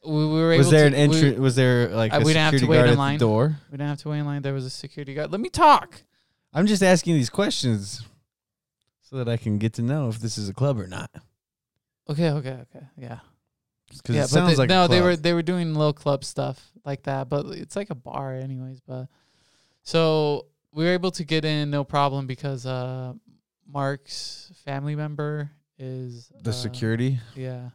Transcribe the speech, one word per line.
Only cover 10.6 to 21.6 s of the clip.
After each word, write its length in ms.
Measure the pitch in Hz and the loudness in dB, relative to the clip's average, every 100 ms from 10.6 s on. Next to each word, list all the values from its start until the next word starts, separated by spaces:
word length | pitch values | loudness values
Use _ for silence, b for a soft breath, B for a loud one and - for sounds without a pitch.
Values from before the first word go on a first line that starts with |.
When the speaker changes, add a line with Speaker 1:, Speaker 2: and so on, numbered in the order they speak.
| 143 123 | -2 -2
Speaker 2:
or 100 | 92 | -6
not. 220 | 95 80 - _ _ _ _ _ _ _ _ - | -10 -12 -16 _ _ _ _ _ _ _ _ -8
Speaker 1:
Okay, 220 | 147 170 | -2 0
okay, 260 | 147 131 127 123 - | 0 -6 -12 -16 -20
okay, 100 | 139 - | -20 -18
yeah. 220 | 120 120 _ _ _ _ _ _ _ - | -16 -16 _ _ _ _ _ _ _ -14
Speaker 2:
'Cause 120 | - 135 | -4 -2
Speaker 1:
Yeah, 80 | |
Speaker 2:
it 40 | 131 | 2
sounds 40 | |
Speaker 1:
but 140 | 156 180 | 4 4
they, 60 | 147 | 4
Speaker 2:
like 120 | 127 | 4
a 20 | |
Speaker 1:
no, 140 | 185 175 | 4 6
they 100 | 180 | 6
Speaker 2:
club. 60 | 180 | 4
Speaker 1:
were, 100 | 170 | 2
they 180 | 165 | 0
were 80 | 170 | 0
doing 300 | 165 180 165 | 0 -2 -2
little 200 | 156 151 | 0 0
club 320 | 147 147 135 - | 0 -2 -2 -4
stuff 460 | - 135 127 _ _ | -6 -6 -8 _ _
like 200 | 143 139 | -12 -8
that, 260 | - 135 131 | -6 -6 -4
but 160 | 143 - | -6 -6
it's 280 | - - 196 | -12 -10 -10
like 140 | 202 | -10
a 40 | 131 | -12
bar, 380 | - - 135 131 | -10 -10 -8 -10
anyways. 460 | 135 131 131 131 | -10 -12 -14 -18
But 260 | - 127 131 _ _ _ _ _ _ _ | -14 -14 -14 _ _ _ _ _ _ _
so 640 | - 165 160 156 151 143 - _ _ | -4 0 2 2 0 -4 -8 _ _
we 100 | 151 | -4
were 80 | 165 | 0
able 200 | 180 180 | 0 -2
to 120 | 175 | -6
get 220 | 147 160 156 | -2 -2 0
in, 240 | 151 | -2